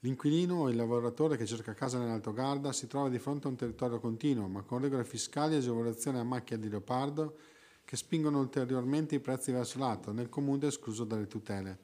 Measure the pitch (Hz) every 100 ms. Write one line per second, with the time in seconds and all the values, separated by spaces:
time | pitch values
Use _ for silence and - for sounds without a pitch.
0 | 123 131 147 156 180 175 143 117 117 120
1 | 120 120 156 139 110 113 110 107 131 127
2 | 120 113 110 104 135 139 139 127 117 139
3 | 139 123 139 143 139 127 120 113 127 117
4 | 117 113 151 127 98 98 98 123 139 135
5 | 117 117 - - 151 156 123 117 117 113
6 | - 127 117 127 120 113 110 104 95 127
7 | 139 147 156 156 - - - - - 120
8 | - 170 151 143 131 143 123 131 123 147
9 | 156 143 135 131 - 127 120 127 131 104
10 | - 107 120 131 143 139 147 139 - 107
11 | 113 110 101 110 101 98 95 95